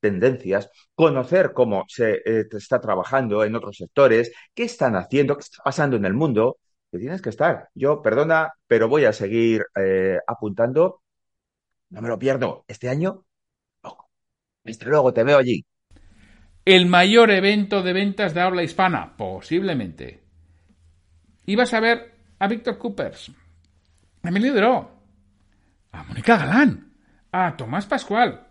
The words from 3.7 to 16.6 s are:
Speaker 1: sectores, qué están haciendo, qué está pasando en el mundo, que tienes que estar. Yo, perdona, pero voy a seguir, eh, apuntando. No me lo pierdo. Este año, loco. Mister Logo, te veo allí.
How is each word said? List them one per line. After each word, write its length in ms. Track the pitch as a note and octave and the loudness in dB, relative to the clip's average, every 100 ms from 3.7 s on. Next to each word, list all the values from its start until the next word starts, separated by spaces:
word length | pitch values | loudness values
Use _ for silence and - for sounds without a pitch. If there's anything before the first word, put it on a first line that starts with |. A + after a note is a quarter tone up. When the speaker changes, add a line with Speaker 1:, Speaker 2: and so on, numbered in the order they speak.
| G2+ | -16
Speaker 1:
sectores, 560 | - - C#3 A2+ A#2 - _ | -8 2 4 4 0 -6 _
qué 80 | - | -8
están 340 | A#3 - C3+ G2+ | -8 -2 -2 -2
haciendo, 400 | F2+ C#3+ C#3 C#3+ | -2 -2 0 -2
qué 60 | |
está 200 | - - | -8 -8
pasando 340 | - C#3 D3 A#2+ | -6 -2 -2 0
en 100 | G2 | -2
el 80 | |
mundo, 420 | G#2 D#3 G#2+ A#2 - _ _ _ | 0 0 2 0 -2 _ _ _
que 80 | F2+ | -12
tienes 220 | A#2 F#3 | -10 -8
que 80 | F3+ | -10
estar. 400 | - E3 - - | -2 -2 -2 -8
Yo, 260 | - C#3 D3+ | -4 -2 0
perdona, 540 | A2 A2 D#3 D#3+ D#3+ - _ | 0 0 2 0 -2 -8 _
pero 220 | A#2 A2+ | 2 2
voy 160 | D3+ | 2
a 80 | B2 | 2
seguir, 540 | G#2+ G2 A2+ A#2 A2 - - | 0 -2 0 2 0 -2 -2
eh, 400 | F#2+ F#2+ F#2+ F2+ - | 0 0 0 -2 -4
apuntando. 760 | A#2 G#2+ F#2+ A#2 C3+ F3+ F3+ _ _ _ _ _ _ _ _ _ | -8 -8 -2 -2 2 0 -2 _ _ _ _ _ _ _ _ _
No 100 | - | -12
me 80 | A#2 | -8
lo 100 | A2 | -4
pierdo. 460 | C3 C3+ A#2 - _ | -2 -2 -4 -8 _
Este 200 | - B2 | -12 -6
año, 380 | C#3 F3+ - _ _ _ _ _ _ | -4 -4 -6 _ _ _ _ _ _
loco. 260 | - - - _ _ _ _ _ | -20 -20 -20 _ _ _ _ _
Mister 240 | - A2+ A#2+ | -18 -14 -2
Logo, 240 | D3+ C3 | 2 2
te 120 | A#2 | 2
veo 120 | A#2+ C#3+ | 4 4
allí. 260 | B2 A2 - _ _ - - - _ _ _ _ | 4 -2 -6 _ _ -20 -20 -20 _ _ _ _